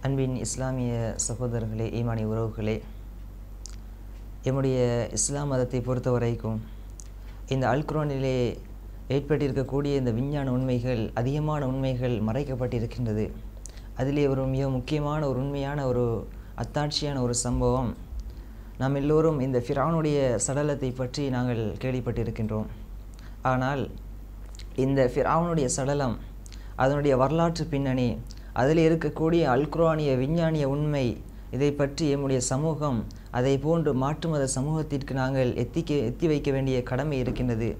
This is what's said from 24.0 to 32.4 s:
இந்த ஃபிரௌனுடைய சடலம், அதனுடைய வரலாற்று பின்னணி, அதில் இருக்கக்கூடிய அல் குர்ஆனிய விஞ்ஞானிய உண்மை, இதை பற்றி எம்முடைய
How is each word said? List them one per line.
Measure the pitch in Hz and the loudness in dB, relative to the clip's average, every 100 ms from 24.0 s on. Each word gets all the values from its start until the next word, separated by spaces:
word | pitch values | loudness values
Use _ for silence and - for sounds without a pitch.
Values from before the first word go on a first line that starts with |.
| - - - - - - - - 131 | -12 -12 -14 -14 -12 -12 -10 -2 2
இந்த | 139 123 | 4 4
ஃபிரௌனுடைய | 131 98 156 170 165 127 - | 4 2 4 4 2 2 0
சடலம், | 131 143 131 107 - - - - - - | 0 2 0 -2 -8 -14 -14 -14 -12 2
அதனுடைய | 131 147 143 131 | 2 4 4 6
வரலாற்று | 131 160 170 165 | 4 4 2 2
பின்னணி, | 151 139 139 131 123 101 - - - | -2 0 0 2 2 0 -6 -12 -10
அதில் | - 127 156 | 0 4 6
இருக்கக்கூடிய | 160 165 151 147 160 170 | 6 4 0 0 2 4
அல் | 151 123 147 | 4 4 2
குர்ஆனிய | 156 165 156 151 131 | 4 4 4 2 2
விஞ்ஞானிய | 135 165 160 160 139 | 2 2 2 2 0
உண்மை, | 143 151 147 127 95 - - - | 0 0 2 0 -2 -8 -14 -8
இதை | 123 143 | 0 2
பற்றி | 143 139 135 160 | 2 0 2 2
எம்முடைய | 139 139 131 | 2 2 2